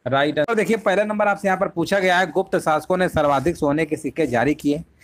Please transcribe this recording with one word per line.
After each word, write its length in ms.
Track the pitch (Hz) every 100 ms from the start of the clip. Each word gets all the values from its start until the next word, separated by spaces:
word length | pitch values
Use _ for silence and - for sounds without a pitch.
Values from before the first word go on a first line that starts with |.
| 123
राइट 320 | 135 147 147
है। 60 |
तो 100 | 147
देखिए, 220 | 220 196 220
पहला 280 | 208 185
नंबर 240 | 214 208 208
आपसे 200 | 196 196
यहाँ 120 | 185
पर 80 | 190
पूछा 300 | 170 160 196
गया 200 | 185 175
है, 120 | 185
गुप्त 280 | 175 185 180
शासकों 380 | 160 156 - 180
ने 120 | 175
सर्वाधिक 480 | - 147 139 143 170
सोने 280 | 147 147
के 120 | 156 151
सिक्के 300 | 143 143 151
जारी 280 | 120 127
किए, 300 | 151 - 147 170 _